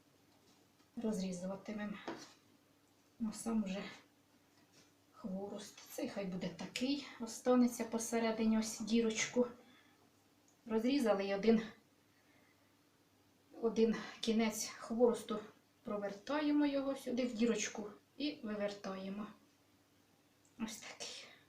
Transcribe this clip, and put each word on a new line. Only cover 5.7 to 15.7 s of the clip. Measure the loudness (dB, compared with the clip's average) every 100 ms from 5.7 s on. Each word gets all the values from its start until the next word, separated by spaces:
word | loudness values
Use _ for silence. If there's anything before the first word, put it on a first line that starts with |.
| -16 -14
Цей | -8 -6
хай | -4 -6
буде | -4 -6
такий, | -6 -8 -4 -2 -2 -4 -10
останеться | -10 -2 4 6 6 2
посередині, | -4 -4 -2 0 2 2 4 4
ось | 2 -4
дірочку. | 2 4 4 2 0 2 0 -2 -20 -20 -20 _ _ _ _ _ _ _ -2
Розрізали | 2 4 4 4 4 2
і | 4
один, | 6 6 4 -8 _ _ _ _ _ _ _ _ _ _ _ _ _ _ _ _ _ -4
один | 0 4 4 4 -4 -4
кінець | 0 2 2 0 -6
хворосту, | -8 -6 4 4 4 -2 -6 -8 -16 _